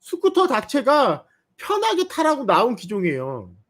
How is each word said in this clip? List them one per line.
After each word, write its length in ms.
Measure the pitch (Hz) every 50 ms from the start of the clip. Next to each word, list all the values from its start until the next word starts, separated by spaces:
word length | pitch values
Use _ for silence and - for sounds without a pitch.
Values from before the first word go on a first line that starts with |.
스쿠터 460 | _ - - 339 - 381 359 370 381
자체가 800 | - 262 214 214 - - 285 226 254 294 302 269 208 156 139 - _ _ _ _ _ _
편하게 500 | _ - - 330 392 427 453 415 330 370 359
타라고 360 | - - 320 311 302 269 269
나온 320 | 190 180 165 208 247 240
기종이에요. 800 | - - 175 214 202 185 170 143 131 131 135 135 120 98 90 87 98 _